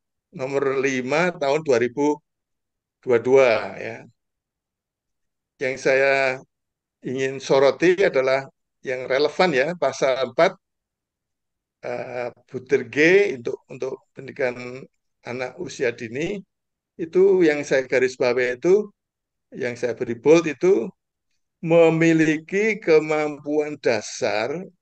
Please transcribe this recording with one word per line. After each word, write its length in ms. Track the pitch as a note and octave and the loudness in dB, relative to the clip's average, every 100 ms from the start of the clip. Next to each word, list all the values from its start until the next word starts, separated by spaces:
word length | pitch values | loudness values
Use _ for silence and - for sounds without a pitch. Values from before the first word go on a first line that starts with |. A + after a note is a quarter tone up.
| _ _ _ F3 | _ _ _ -10
nomor 420 | C3 C#3 C3+ C3+ | -4 -2 -2 -2
lima 560 | C3+ C3 B2+ D3+ F3+ | -2 -2 -2 0 -2
tahun 280 | F3 C#3 D3+ D#3 | -2 -2 -2 0
dua 120 | A#2 | 0
ribu 380 | B2 C3 D3 D3 _ _ _ _ _ _ _ _ | 0 0 -2 -2 _ _ _ _ _ _ _ _
dua 160 | C3 A#2 | 0 0
puluh 240 | A#2+ C3+ | 4 4
dua 80 | B2+ G#2 G2 - | 6 2 -2 -10
ya. 160 | A2+ B2+ - _ _ _ _ _ _ _ _ _ _ _ _ _ _ - | -12 -14 -18 _ _ _ _ _ _ _ _ _ _ _ _ _ _ -8
Yang 180 | C3 C3 | -8 -4
saya 320 | D3 C3+ C#3 C3+ C3 C3 - _ _ _ _ _ | 0 2 2 2 0 -4 -12 _ _ _ _ _
ingin 400 | - C3 C3+ C3+ | -8 -6 -6 -4
soroti 560 | - C#3 C3+ B2+ E3+ F3+ | 0 4 4 4 2 2
adalah 480 | F#3+ C3+ C3 C3+ C#3 _ _ _ C#3 | 2 2 0 0 -4 _ _ _ -10
yang 240 | B2+ B2+ | -8 -2
relevan 400 | B2+ D3 - F#3 C3 | 0 0 0 2 2
ya, 100 | D3 | 0
pasal 560 | F3 C3+ - C#3 B2+ B2+ | -2 -4 0 -2 0 -2
empat, 240 | A#2+ F3+ F#3 _ _ _ _ _ _ _ _ _ _ _ _ | 0 0 0 _ _ _ _ _ _ _ _ _ _ _ _
eh, 480 | C3 A#2+ B2+ B2 A#2+ - _ | -12 -10 -10 -10 -10 -12 _
butir 320 | B2+ B2+ C3+ A#2 | -12 -2 -2 0
G 40 | C3+ D#3+ G3 G#3 C3 | 2 4 4 2 -4
untuk, 160 | A#2+ - - | -8 -10 -12
untuk 200 | C#3 C3 - _ | -10 -10 -10 _
pendidikan 400 | - C3 B2 B2+ B2 B2 B2+ - _ _ _ - | -20 -14 -6 -6 -6 -12 -16 -20 _ _ _ -12
anak 320 | B2 B2+ E3 | -10 -10 -12
usia 320 | F3+ - B2 A#2 | -12 -4 -4 -4
dini, 380 | A#2 B2+ E3+ G3+ - _ _ _ _ - | -10 -8 -8 -8 -14 _ _ _ _ -14
itu 400 | D#3+ F#3 G3 F#3 | -4 2 4 4
yang 240 | D#3+ D3 C#3+ | 2 0 0
saya 240 | C#3 B2+ | -2 0
garis 240 | C3 B2+ - | 0 0 0
bawahi 360 | B2+ B2 B2 B2 | 0 0 -2 -2
itu 280 | E3 G3+ G#3 _ _ _ _ _ _ | 2 2 0 _ _ _ _ _ _
yang 240 | - B2 A#2+ | -10 -8 -6
saya 180 | B2 | -6
beri 220 | A#2 A#2+ A#2 | -4 -6 0
bold 320 | C#3 E3+ E3 | 6 6 4
itu 400 | C3+ F3+ A3 G3+ - _ _ _ _ _ _ | 0 2 2 -2 -12 _ _ _ _ _ _
memiliki 1200 | E3 E3+ E3 D#3+ E3 D#3+ D#3 D#3 D#3+ F#3+ A3 G#3 | 2 6 6 6 4 4 2 0 -4 -2 -2 -2
kemampuan 960 | F3 D#3 D#3 D#3 D3+ C#3 D3 D3+ D3+ D3 | 2 2 4 -2 -2 -6 -4 -4 -4 -2
dasar 720 | C#3 A2+ - - A#2 G#2 A#2 D#3+ F#3+ _ | -2 -2 -4 -6 -4 -2 -4 -6 -10 _